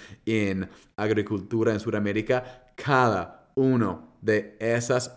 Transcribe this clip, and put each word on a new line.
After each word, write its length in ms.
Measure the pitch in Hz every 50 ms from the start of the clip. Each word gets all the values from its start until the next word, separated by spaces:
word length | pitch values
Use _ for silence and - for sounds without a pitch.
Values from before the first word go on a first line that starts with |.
| - - - - _
en 440 | 107 113 110 104 98 95 95 90 - - - - _ _ -
agricultura 720 | 104 107 110 104 101 101 107 98 87 - 117 113 113 117
en 80 | 110 101
Sudamérica. 920 | 107 117 107 104 104 101 101 110 110 - 131 123 - - - - - _ _
Cada 760 | - - 143 143 127 123 117 104 92 82 - - - - _ _
uno 640 | 139 131 131 127 120 110 98 87 - - - _ _
de 360 | - 107 110 175 - - - -
esas 560 | 110 117 117 120 120 - 131 123 123 - -